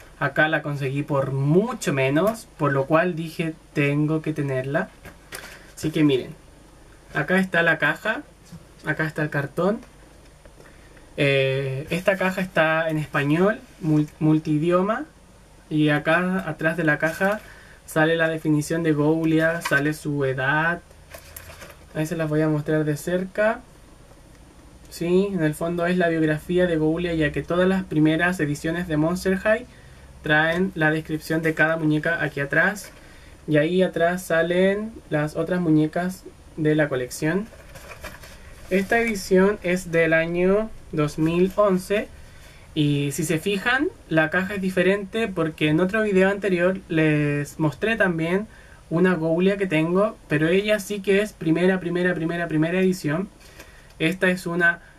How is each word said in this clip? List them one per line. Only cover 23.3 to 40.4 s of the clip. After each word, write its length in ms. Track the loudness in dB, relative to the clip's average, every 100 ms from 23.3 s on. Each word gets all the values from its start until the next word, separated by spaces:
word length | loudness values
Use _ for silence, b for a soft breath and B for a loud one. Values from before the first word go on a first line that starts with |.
| 0 0 0 -8 -20 -20 -20 -20 -20 -20 -20 -20 -20 -20 -20 -16
Sí, 400 | -6 2 2 2
en 120 | 0
el 120 | -2 -2
fondo 300 | -4 -2 0
es 100 | 2
la 100 | 2
biografía 600 | 2 0 0 0 2 2
de 100 | 2
Goulia, 360 | 0 0 -2
ya 180 | 0 0
que 100 | -2
todas 260 | -2 2 2
las 160 | 2
primeras 560 | 0 2 4 4 0 0
ediciones 480 | -2 -4 -4 -4 -2
de 100 | 0
Monster 400 | 0 0 0 0
High 280 | 2 0 -2 B B B B B
traen 500 | 0 2 2 2 0 0
la 160 | 0
descripción 500 | 0 -2 -6 -2 -2
de 120 | 0 0
cada 220 | 0 2
muñeca 460 | 0 0 0 -2
aquí 160 | -4 -4
atrás. 520 | -2 2 2 0 -10 -20 B B B B 0
Y 100 | 2
ahí 240 | 2 2
atrás 420 | 0 2 0 0
salen 720 | -2 0 2 2 2 0 -6 -12 -4
las 260 | -2 -2 -4
otras 260 | -2 0
muñecas 600 | 2 4 2 -2 -4 -6 -16 -20 -14 -2
de 180 | 0 2
la 140 | 0
colección. 580 | -2 -6 -4 -2 -2 -4 -14 -20 -20 -20 -18 -18 -18 B B B B -2
Esta 300 | -2 0 0
edición 600 | 0 -4 2 4 4 2
es 280 | -2 -2 0
del 220 | 0 4
año 560 | 2 0 0